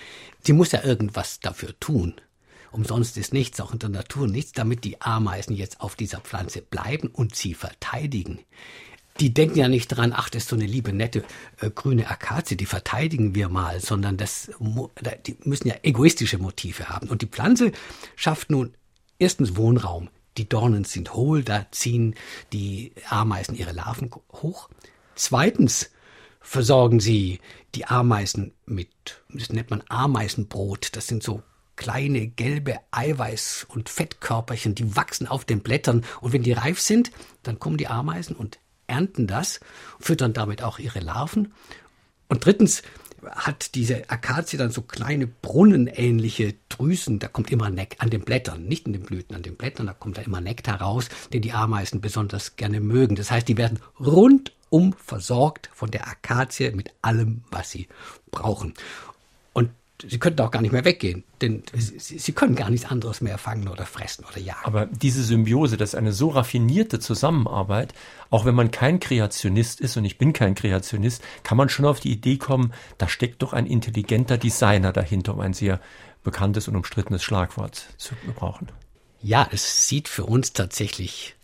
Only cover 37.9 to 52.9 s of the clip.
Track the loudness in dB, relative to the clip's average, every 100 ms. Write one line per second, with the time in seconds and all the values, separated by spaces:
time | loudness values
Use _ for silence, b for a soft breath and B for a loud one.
37.9 | -4 -4 -6 -8 -8 -10 -12 _ _ -4
38.9 | -2 -2 0 -2 -2 -4 -8 B B B
39.9 | B -2 2 2 0 -4 -4 -6 -6 -8
40.9 | -6 -6 -4 -2 0 -2 B B B B
41.9 | B B _ -4 0 4 6 6 4 B
42.9 | B B B -14 -6 -4 -4 -6 -2 -2
43.9 | -2 -4 -6 -4 -4 -2 -2 -2 -2 -8
44.9 | -6 -2 -2 -2 -6 0 8 10 8 4
45.9 | 2 2 4 2 0 -2 -4 -10 -2 0
46.9 | 0 0 -2 -4 -4 0 0 0 -2 -6
47.9 | -2 -2 -2 0 -2 -2 -6 -4 -4 -4
48.9 | -6 -6 -8 -8 -12 -12 -8 -8 -6 -8
49.9 | -8 -10 -8 -6 -4 -4 -6 -4 -2 0
50.9 | -2 -4 B B -4 -2 0 0 0 -2
51.9 | -4 -4 -4 -4 -4 -8 -6 -4 -2 2